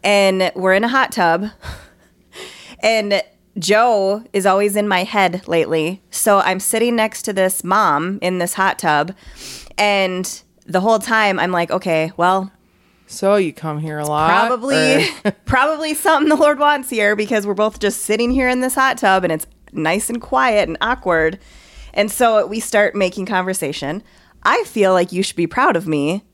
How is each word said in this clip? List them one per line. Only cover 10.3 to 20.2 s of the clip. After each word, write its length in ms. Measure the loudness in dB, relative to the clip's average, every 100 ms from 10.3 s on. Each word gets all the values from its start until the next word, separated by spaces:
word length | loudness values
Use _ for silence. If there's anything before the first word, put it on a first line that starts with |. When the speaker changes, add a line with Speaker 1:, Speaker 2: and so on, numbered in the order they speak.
| -12 _ _ -4
Speaker 1:
the 140 | -2
whole 180 | 2 0
time 400 | 0 2 2 0
I'm 140 | 0
like, 180 | 0 -2
"Okay, 420 | -2 0 -2 -2 0
well, 340 | 0 0 -4 _ _ _ _ _ _
Speaker 2:
So 300 | -4 2 2
you 160 | 0
come 260 | -4 -8 -6
here 180 | -6 -6
a 80 | -4
lot, 220 | 0 2 2 2
Speaker 1:
probably, 580 | -2 0 0 2 2 0 -2
Speaker 2:
or 60 | -6
Speaker 1:
<laughs> 140 | -6
probably 500 | -2 0 2 0 -4
something 340 | -2 2 2 2
the 80 | 4
Lord 220 | 4 4
wants 320 | 2 0 -4
here, 240 | 0 0
because 320 | 0 0 -2 -2
we're 80 |
both 240 | -2 -2 0
just 240 | -4 -4
sitting 280 | -4 -2 0
here 180 | 0 0
in 120 | 0
this 140 | -2
hot 240 | 0 0 2
tub 260 | 2 2
and 80 | 2
it's 140 | -4 -6 _ -14
nice 360 | -4 -2 -2 -4
and 100 | -8